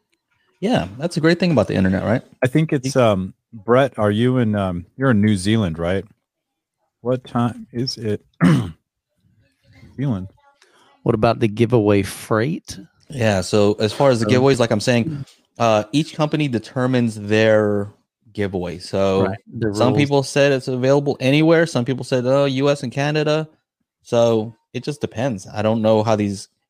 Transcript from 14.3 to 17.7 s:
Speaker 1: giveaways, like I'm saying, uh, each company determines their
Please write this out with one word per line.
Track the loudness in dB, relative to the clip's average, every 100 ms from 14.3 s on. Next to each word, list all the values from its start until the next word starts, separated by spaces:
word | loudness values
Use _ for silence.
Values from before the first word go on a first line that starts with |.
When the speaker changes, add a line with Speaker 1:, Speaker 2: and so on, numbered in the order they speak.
| 2
Speaker 1:
giveaways, | 4 2
like | 2
I'm | 0
saying, | 0 0 0 -6 -12 _ _ -2
uh, | 2 2 0
each | -4 -4 -4
company | -2 -2 -2
determines | -4 -6 -4 0 0 0 -4
their | -2 2 4 4 2